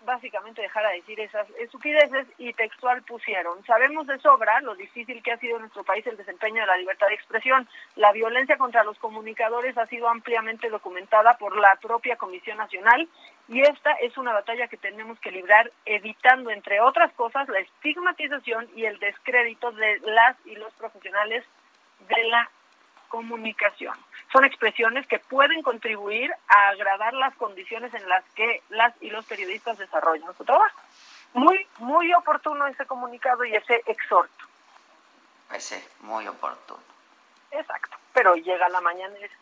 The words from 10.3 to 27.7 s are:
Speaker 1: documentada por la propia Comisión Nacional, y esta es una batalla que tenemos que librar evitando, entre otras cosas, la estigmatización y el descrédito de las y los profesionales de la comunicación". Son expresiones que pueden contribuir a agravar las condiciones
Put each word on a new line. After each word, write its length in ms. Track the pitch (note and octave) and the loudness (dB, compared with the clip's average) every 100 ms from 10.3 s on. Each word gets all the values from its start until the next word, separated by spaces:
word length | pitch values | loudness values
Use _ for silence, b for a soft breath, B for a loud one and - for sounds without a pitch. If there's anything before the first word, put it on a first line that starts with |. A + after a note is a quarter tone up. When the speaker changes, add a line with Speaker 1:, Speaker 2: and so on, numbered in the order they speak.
| A#3 A3 A3 A#3 | -4 -4 -8 -8
Speaker 1:
documentada 680 | G#3+ F#3+ F3+ F#3+ G#3+ A3 A#3+ | -8 -10 -12 2 6 6 4
por 180 | G#3 G3 | 0 4
la 220 | G3+ F#3+ | 6 6
propia 400 | G#3+ A3+ B3+ A#3+ | 0 -4 -4 -6
Comisión 400 | F#3+ F3+ - G#3+ | -8 -12 -12 -10
Nacional, 500 | G#3+ F#3 G#3 A#3+ E4 b b b _ | -10 -2 4 4 2 b b b _
y 140 | A#3 | 2
esta 320 | C#4+ C#4 C#4+ | 2 4 -2
es 240 | D4+ A#3+ C4+ | 0 -2 -4
una 160 | B3 | -4
batalla 340 | G#3+ G3+ A#3 A#3+ | -4 -4 -6 -6
que 80 | - | -8
tenemos 420 | - G3+ A3 A3+ | -12 -12 -16 -14
que 100 | G#3 | -12
librar 400 | F#3 F3+ G#3 A#3 _ - | -12 6 6 6 _ -6
evitando, 640 | G#3 G#3+ G#3+ B3+ C4 B3 | -6 -6 0 4 4 2
entre 320 | G#3 G3 G3+ | -8 -2 4
otras 320 | A#3+ D4+ E4+ | 4 4 2
cosas, 340 | - A#3 C4+ C#4 | 2 -4 -4 -4
la 120 | G3 | -4
estigmatización 1120 | F#3 _ D4 D4+ F4+ F4 D4+ C#4+ B3 A3+ A#3 G3+ | -6 _ -6 -2 -2 -2 -6 -8 -6 -6 -8 -8
y 80 | A3 | -8
el 140 | G#3 | -4
descrédito 720 | G3+ G3+ - B3 A#3 A3+ A#3+ | -8 -8 -2 0 0 -4 -10
de 280 | G#3+ G#3+ G#3 | -4 -2 -2
las 340 | G#3+ A3 A3+ - - | 0 4 4 4 -16
y 100 | G#3+ | -18
los 180 | G#3+ | -18
profesionales 720 | _ A3 G3+ F#3+ F#3+ G#3+ A3+ A#3+ _ _ _ _ _ G3 | _ -16 -14 -6 -4 -2 -4 -10 _ _ _ _ _ _
de 140 | A3 A3+ | -2 2
la 240 | A#3 A#3 _ _ _ _ _ _ | 0 0 _ _ _ _ _ _
comunicación". 920 | A3+ A3+ A#3 A3 G#3+ G#3 - - - _ B B | -12 -10 -10 -10 -2 -2 -2 -12 -12 _ B B
Son 120 | C4 C4+ | 4 4
expresiones 600 | - A3 - A3+ B3 C4+ | 2 -2 0 -2 -2 -4
que 140 | G#3 | -6
pueden 420 | _ C4 C#4+ D#4+ | _ 2 4 2
contribuir 720 | C#4 A#3 A3+ G#3 G3+ G#3+ C4+ - - | -2 -4 -6 -6 -6 -4 -4 -6 4
a 220 | G3+ G3+ | 6 6
agravar 440 | G3 G3+ G3 G#3+ | 2 -2 -2 -2
las 220 | C4 C4 - | -2 -4 -4
condiciones 580 | A3 G3 F#3 | -10 -10 -14